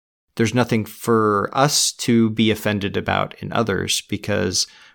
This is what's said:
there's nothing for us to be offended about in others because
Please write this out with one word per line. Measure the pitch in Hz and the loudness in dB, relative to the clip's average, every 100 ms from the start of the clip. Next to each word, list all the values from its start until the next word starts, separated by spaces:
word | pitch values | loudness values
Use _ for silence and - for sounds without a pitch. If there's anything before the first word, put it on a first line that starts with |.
| _ _ _ - | _ _ _ -2
there's | 113 | 0
nothing | 123 117 113 | 2 2 0
for | 101 - - 113 107 101 101 | -2 -6 0 2 2 2 0
us | - 143 143 - | 2 2 2 -2
to | - - 117 113 | -2 2 2 2
be | 110 110 | 2 0
offended | 104 107 104 98 98 | 0 -2 -2 -2 -4
about | 95 98 98 - | -2 -2 -2 -8
in | 101 | -6
others | - 107 92 92 - | -2 -2 -2 -2 -4
because | - 101 - 101 95 92 - - - | -4 -8 -2 -2 0 -2 -4 -8 -20